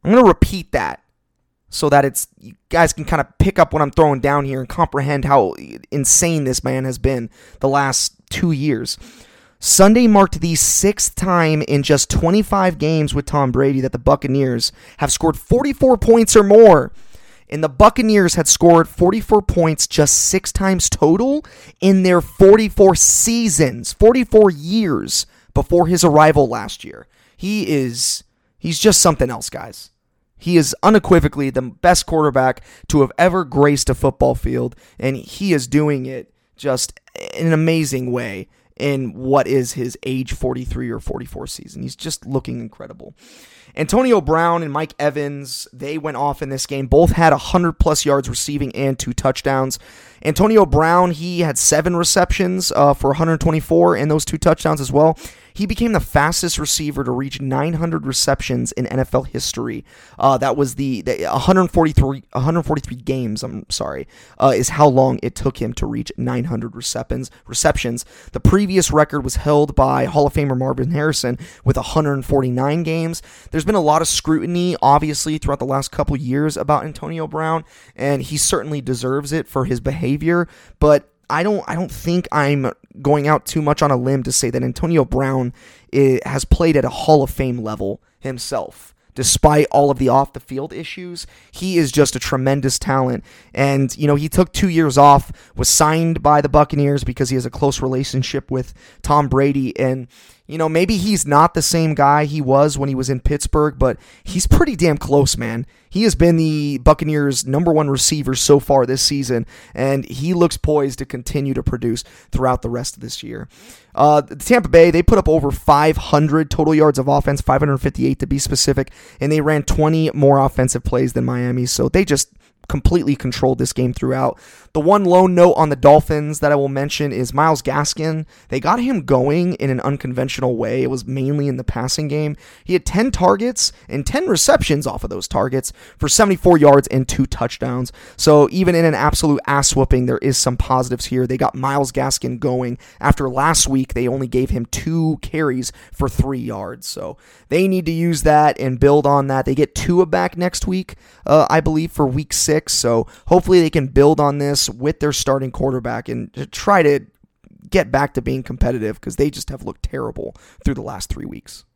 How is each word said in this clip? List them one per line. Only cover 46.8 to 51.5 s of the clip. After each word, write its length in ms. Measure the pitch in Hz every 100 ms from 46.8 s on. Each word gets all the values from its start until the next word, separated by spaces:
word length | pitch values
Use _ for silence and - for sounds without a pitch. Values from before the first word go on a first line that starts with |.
| 131
Both 240 | 143 175
had 220 | - 165
a 40 | 139
hundred 360 | - 185 175
plus 320 | - 170 156 147
yards 240 | 139 127
receiving 460 | 127 - 143 139 -
and 240 | 135 131
two 140 | -
touchdowns. 640 | 120 135 131 143 135 135 - - - - _
Antonio 420 | - 147 208 220 175
Brown, 460 | 139 160 175 180
he 280 | 151 175 175
had 180 | 160